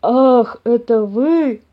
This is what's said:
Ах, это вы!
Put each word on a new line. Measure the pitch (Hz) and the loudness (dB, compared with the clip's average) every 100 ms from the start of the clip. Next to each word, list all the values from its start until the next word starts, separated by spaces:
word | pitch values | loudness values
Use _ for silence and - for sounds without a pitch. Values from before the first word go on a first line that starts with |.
Ах, | - 247 262 254 226 - | 0 2 4 2 0 -4
это | - 240 233 226 | -2 -2 0 -2
вы! | 208 208 277 330 294 214 _ | -2 -2 0 0 -2 -6 _